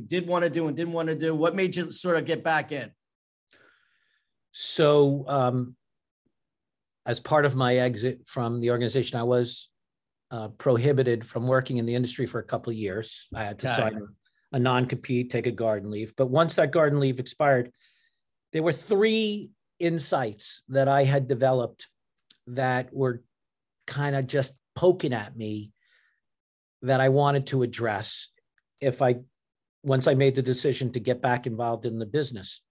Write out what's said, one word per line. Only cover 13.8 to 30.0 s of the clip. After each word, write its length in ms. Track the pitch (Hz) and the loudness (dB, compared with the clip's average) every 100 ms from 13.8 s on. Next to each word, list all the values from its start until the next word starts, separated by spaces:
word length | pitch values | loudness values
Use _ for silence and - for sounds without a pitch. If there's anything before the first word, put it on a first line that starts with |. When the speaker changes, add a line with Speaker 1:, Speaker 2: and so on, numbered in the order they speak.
| 110 107 101 - _ _ _ | 0 -4 -12 -20 _ _ _
Speaker 2:
a 60 | 131 | 0
non-compete, 720 | 123 127 123 - - 120 123 | 2 2 0 -4 -2 -2 -2
take 160 | 120 120 | -2 -2
a 60 | |
garden 380 | 107 113 107 101 | -2 -2 -2 -4
leave. 260 | 104 110 - | -8 -8 -2
But 140 | 131 | 0
once 240 | 135 165 | 2 2
that 180 | - 151 | 2 2
garden 260 | 165 151 143 | 4 4 4
leave 220 | 139 123 | 0 0
expired, 500 | 127 - 147 131 123 - _ _ _ _ _ _ _ | -6 0 4 4 2 -8 _ _ _ _ _ _ _
there 80 | 160 | -2
were 100 | 165 | 0
three 800 | 165 - 202 220 220 214 208 - _ _ _ | -2 0 2 4 4 0 -4 -10 _ _ _
insights 840 | 170 165 135 160 120 104 - - - | -2 0 0 0 -2 -6 -12 -12 -2
that 200 | 135 135 | 2 4
I 160 | 139 | 4
had 240 | 135 139 127 | 4 4 2
developed 600 | 123 131 131 117 - - _ _ _ _ - - | 2 2 2 0 -8 -20 _ _ _ _ -20 -12
that 460 | 123 127 127 127 | -4 -2 -2 -4
were 300 | 139 131 117 - _ _ _ _ _ - | -2 -2 -2 -10 _ _ _ _ _ -12
kind 300 | 139 143 139 | -4 -2 -2
of 100 | 127 | -2
just 320 | 143 135 - _ | -2 -2 -6 _
poking 380 | - 180 185 151 | 2 4 4 0
at 240 | 120 104 123 | -4 -6 -10
me 360 | 107 107 104 _ _ _ _ _ _ _ _ _ _ _ | -8 -8 -10 _ _ _ _ _ _ _ _ _ _ _
that 200 | 127 131 | -2 2
I 80 | 135 | 4
wanted 360 | 139 143 143 135 | 4 4 2 0
to 140 | 135 | -2
address 640 | 120 123 113 104 113 - - _ _ _ _ _ | -2 -2 -2 -2 -4 -8 -12 _ _ _ _ _
if 220 | 139 117 | -4 2
I, 140 | 131 123 - _ _ _ _ _ | 2 2 -4 _ _ _ _ _
once 240 | 143 135 | -2 2